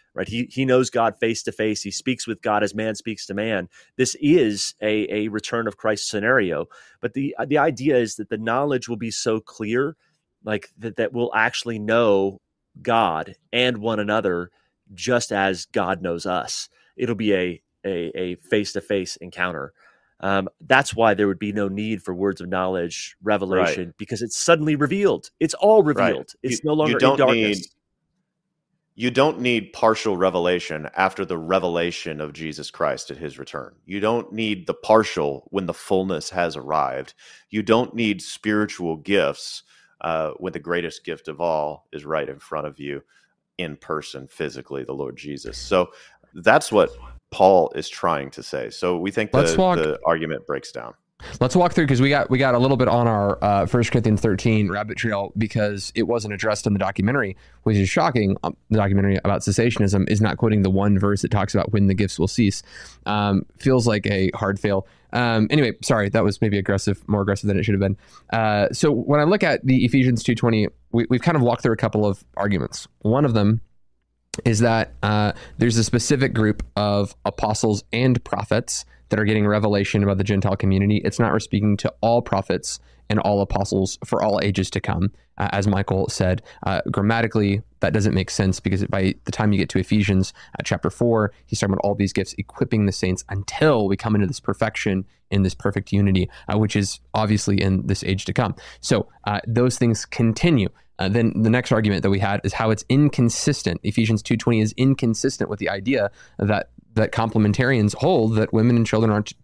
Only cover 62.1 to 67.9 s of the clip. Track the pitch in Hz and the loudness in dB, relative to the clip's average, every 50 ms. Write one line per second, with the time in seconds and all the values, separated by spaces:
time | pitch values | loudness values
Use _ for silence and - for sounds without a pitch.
62.1 | - - 80 101 - - 113 98 - - - - - - - - - - - - | 0 0 -2 0 2 2 2 2 2 -2 -6 -16 -20 -20 -20 -20 -20 -12 -6 -4
63.1 | 104 104 104 104 98 95 - - _ - - 135 131 127 113 117 107 104 98 101 | -2 0 0 2 0 0 -2 -4 _ -4 0 2 4 4 4 4 2 2 0 0
64.1 | 104 95 95 92 - - 95 95 98 98 - 104 98 95 - - _ _ _ _ | 0 2 0 0 0 0 -2 -2 -2 0 0 0 0 0 -2 -6 _ _ _ _
65.1 | - 120 123 120 113 110 110 104 143 151 139 113 98 - - - 127 110 101 98 | -2 0 0 2 2 2 2 2 4 2 2 2 0 -2 -2 0 2 2 2 2
66.1 | - 117 - 104 98 - 117 107 101 101 95 - 101 98 - 104 98 - - - | 2 2 2 2 0 0 0 0 0 0 0 0 0 0 0 -2 -2 -2 -2 -2
67.1 | 104 104 98 101 98 98 - 101 98 90 92 107 101 98 98 95 | 0 0 2 0 -2 -2 0 -2 0 0 0 0 0 2 2 0